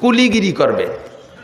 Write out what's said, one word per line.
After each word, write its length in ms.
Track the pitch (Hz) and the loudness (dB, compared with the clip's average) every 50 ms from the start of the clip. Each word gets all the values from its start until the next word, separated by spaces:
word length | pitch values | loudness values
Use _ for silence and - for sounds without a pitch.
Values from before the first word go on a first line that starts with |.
কুলিগিরি 520 | - 247 226 247 254 233 202 226 196 185 | 0 0 2 2 2 2 2 0 0 -2
করবে, 340 | 151 - 143 117 104 95 92 85 - - - - - - - - - - | 0 0 0 0 0 -2 -4 -6 -8 -12 -14 -18 -20 -20 -20 -20 -20 -20